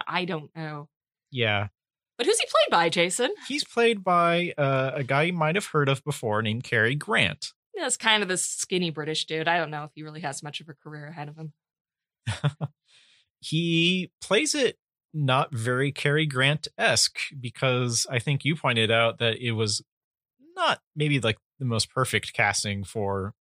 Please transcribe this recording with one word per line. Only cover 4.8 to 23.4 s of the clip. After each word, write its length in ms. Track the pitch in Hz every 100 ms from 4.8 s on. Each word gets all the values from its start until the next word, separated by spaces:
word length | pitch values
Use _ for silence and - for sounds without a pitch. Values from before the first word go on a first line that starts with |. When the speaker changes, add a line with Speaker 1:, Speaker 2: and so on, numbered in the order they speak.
| 135
Speaker 2:
a 100 | 143
guy 180 | 123 139
you 100 | 170
might 220 | 175 156
have 120 | 190 -
heard 220 | 156 135
of 160 | 135
before 380 | 151 - 117 104
named 220 | 110 117
Cary 300 | - 117 110 147
Grant. 560 | - 226 110 - - - _
Speaker 1:
That's 220 | 403 269 -
kind 260 | 226 214
of 60 | 190
the 80 | 180
skinny 540 | - - - 185 170
British 340 | 151 151 156 -
dude. 220 | 156 160
I 80 | 175
don't 120 | 151
know 140 | 151
if 60 | 147
he 80 | 151
really 180 | 156 156
has 220 | 147 139
much 180 | 151 -
of 80 | 160
a 60 |
career 320 | - 151 151 147
ahead 220 | 160 147
of 80 | 156
him. 160 | 160 - _ _ _ _ _ _ -
Speaker 2:
<laughs> 400 | - 143 - 151 _ _ _ _ _ _ _
He 680 | - 160 170 165 175 185 175 -
plays 340 | - 214 302
it 240 | 302 240 - _ _ _
not 380 | 151 135 131 -
very 400 | 117 117 127 139
Cary 340 | - 143 147 156
Grant-esque 920 | 127 135 156 - - 220 113 - - - 139
because 680 | 120 - 135 123 123 117 -
I 80 | 123
think 260 | 151 135
you 120 | 139 165
pointed 340 | 135 117 110
out 280 | 113 117 -
that 200 | 117 110
it 140 | 120
was 300 | 110 107 104 - _ _ _ _ _ 302 370
not 240 | 320 - _ 151
maybe, 240 | 151 139
like, 160 | 110 - _ -
the 60 | 127
most 240 | 110 -
perfect 420 | 131 127 107 -
casting 500 | - 104 - 104 101
for, 520 | 95 113 98 98 98 -